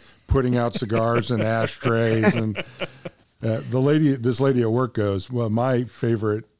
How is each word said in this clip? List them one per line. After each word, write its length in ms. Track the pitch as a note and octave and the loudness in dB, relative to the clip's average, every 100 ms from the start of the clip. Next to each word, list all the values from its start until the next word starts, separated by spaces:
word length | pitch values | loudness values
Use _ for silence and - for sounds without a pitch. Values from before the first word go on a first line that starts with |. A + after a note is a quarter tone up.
| - - - | -20 -14 -2
putting 280 | C3+ B2+ B2 | 0 2 0
out 200 | A#2+ - | 0 -4
cigars 540 | G#2+ A2+ A2+ A#2 A2 | -2 0 2 0 -2
and 100 | A#2 | -2
ashtrays. 920 | A2 A2+ A2+ - B2 A2+ A2+ A2+ A2 A#2 | 0 0 -2 -4 -2 0 2 2 2 2
And, 220 | A2 G2+ | -2 -6
uh, 1000 | - - - - - _ _ - A2+ A2 C3 | -10 -10 -12 -12 -18 _ _ -8 -4 -4 -2
the 120 | B2 | 0
lady, 340 | C3+ D3+ D3+ C3+ | 2 4 2 2
this 240 | A#2+ A2+ | 0 2
lady 220 | C3+ B2+ | 2 2
at 100 | A2+ | 2
work 220 | A#2 B2+ | 2 0
goes, 360 | - G#2 G2 - | -2 -2 -2 -4
"Well, 200 | B2 A2+ | -4 -2
my 340 | A2 B2+ B2 | 0 0 0
favorite, 600 | B2 - A#2 A2+ G#2+ G#2+ - | -2 -4 -2 0 0 -2 -6